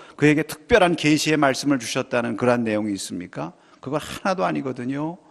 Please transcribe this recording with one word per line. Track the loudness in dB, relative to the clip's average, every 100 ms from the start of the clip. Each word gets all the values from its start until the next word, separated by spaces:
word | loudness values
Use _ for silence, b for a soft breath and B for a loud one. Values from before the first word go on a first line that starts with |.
| B 2
그에게 | 4 4
특별한 | 0 -8 2 4 4 2
계시의 | 2 2 2 2
말씀을 | 2 2 0 0
주셨다는 | 0 -4 -2 -2 -2 0
그러한 | 2 2 2
내용이 | -2 -2
있습니까? | -4 -6 -10 -10 -10 -12 -12 b b
그건 | -8 -6
하나도 | -6 -6 -4 -2
아니거든요. | -2 -2 -6 -6 -6 -6 -6 -10 B